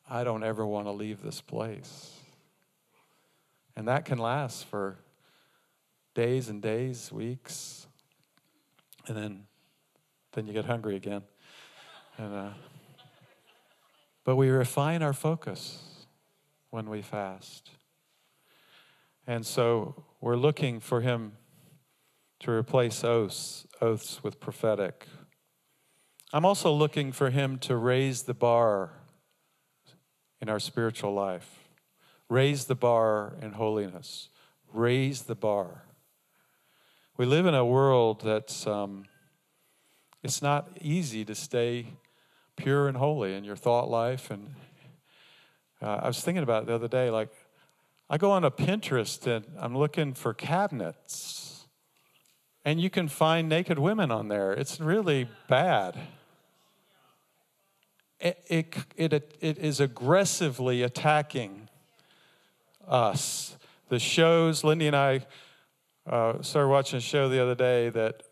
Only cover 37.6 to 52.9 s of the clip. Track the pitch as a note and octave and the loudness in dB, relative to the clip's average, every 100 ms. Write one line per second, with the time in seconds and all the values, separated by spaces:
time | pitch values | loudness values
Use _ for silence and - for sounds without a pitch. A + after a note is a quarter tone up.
37.6 | A#2+ C3 C#3 B2+ A2+ G#2+ A2 G#2+ A2+ - | 4 6 6 6 4 2 0 -2 -2 -8
38.6 | - G#2 G2+ G2 G2 _ _ _ _ _ | -4 -4 -4 -8 -16 _ _ _ _ _
39.6 | _ _ _ _ _ _ B2+ - C#3+ D3 | _ _ _ _ _ _ -8 -2 0 0
40.6 | - - D#3+ E3+ D3+ A2 G#2 G#2 - B2 | -2 -10 -2 -2 -2 -6 -8 -8 -4 0
41.6 | A#2+ A#2+ A2+ - _ _ _ _ _ - | 0 -2 -8 -16 _ _ _ _ _ -6
42.6 | C3+ C#3+ C#3+ B2+ C#3+ D3+ G2 G2 G#2 G2+ | 0 2 2 2 0 0 -2 -4 -8 -4
43.6 | B2 A#2+ A#2+ A#2 A#2 B2+ - G2+ G#2+ C3 | 2 2 2 0 0 -4 -8 -12 -14 -20
44.6 | - _ - - _ _ - _ _ _ | -20 _ -20 -20 _ _ -20 _ _ _
45.6 | _ - A2 G#2 B2+ C3 - F3+ B2+ A2 | _ -12 -6 -4 -4 -4 -4 -2 0 0
46.6 | A2+ A#2 A#2 B2+ B2 A2 A2 - _ _ | 0 -4 -2 0 0 0 -4 -10 _ _
47.6 | _ _ _ _ - D3+ G3 G3 D3+ - | _ _ _ _ -6 0 4 4 4 2
48.6 | D3 G#3 - B2+ G2+ - B2+ A2+ G#2 D#3+ | 0 0 0 0 0 -4 -2 -2 -4 -10
49.6 | A#2+ B2+ D3 E3+ D3 B2+ A#2+ G#2 C#3 F3 | -6 0 0 0 -4 -2 -6 -4 -2 0
50.6 | G3+ B2+ E2 - - - - - - - | 0 -2 -6 -8 -14 -12 -10 -12 -14 -18
51.6 | - _ _ _ _ _ _ _ _ _ | -20 _ _ _ _ _ _ _ _ _
52.6 | D3 D#3+ F#3 | -2 2 2